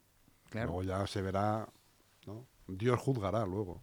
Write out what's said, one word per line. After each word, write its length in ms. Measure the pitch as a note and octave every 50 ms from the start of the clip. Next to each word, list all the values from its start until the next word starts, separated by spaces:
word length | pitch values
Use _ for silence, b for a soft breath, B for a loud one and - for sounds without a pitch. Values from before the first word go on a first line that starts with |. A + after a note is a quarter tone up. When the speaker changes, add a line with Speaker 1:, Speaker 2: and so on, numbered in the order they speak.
| _ _ _ _ _ - _ _ _ -
Speaker 1:
Claro. 220 | - A2 A#2 C#3+ E2+
Speaker 2:
luego 100 | F2+ F#2
ya 240 | F#2 F#2 F#2+ G2+
se 160 | F#2 - G#2 F#2+
verá, 440 | F#2+ F#2 G2 G2+ G#2+ G#2+ A2 G#2+ - - - _ _ _ _ _ _ _ _ -
¿no? 200 | - G2+ A2+ C3 - _ - -
Dios 320 | - F#2+ F#2+ A2 B2 B2 A#2
juzgará 460 | - C3+ C3+ A#2+ G2 F#2 F#2 A2+ A2+
luego. 340 | F#2 F2+ G#2 G#2+ F2+ E2 F2